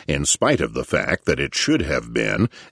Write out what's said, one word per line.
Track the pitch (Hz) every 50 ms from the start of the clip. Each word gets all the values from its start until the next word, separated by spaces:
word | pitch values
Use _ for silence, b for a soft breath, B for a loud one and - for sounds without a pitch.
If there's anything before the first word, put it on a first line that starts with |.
| B
in | B 73 71 73
spite | - - - - 127 151 -
of | 71 58 55
the | 62 64
fact | - - 78 - - 80 - -
that | - 78 -
it | 71 71 -
should | - - - 156 147 90
have | 71 71 62 58 57 58
been, | 58 - - - - 104 117 B B B B